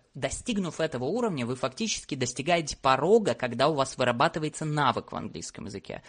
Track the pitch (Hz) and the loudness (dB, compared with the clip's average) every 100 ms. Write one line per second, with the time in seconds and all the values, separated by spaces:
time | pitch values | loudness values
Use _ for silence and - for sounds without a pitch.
0 | _ 147 135 - - 208 180 - 160 127 | _ -6 -4 -4 -4 -2 -2 -2 -2 -2
1 | 127 214 233 156 117 127 131 - 220 - | -2 0 0 -2 -2 -2 -4 -2 -4 -4
2 | - 139 123 - 143 175 151 - 135 131 | -4 -4 -4 -2 0 2 0 0 2 4
3 | 151 226 190 117 123 117 139 151 131 - | 6 6 4 0 -2 2 2 4 0 0
4 | 123 120 156 170 151 - 156 151 139 113 | 0 4 2 2 -4 -4 -2 2 2 2
5 | - 92 104 82 82 - - 95 - - | -2 -8 -8 -10 -12 -12 -12 -12 -10 -12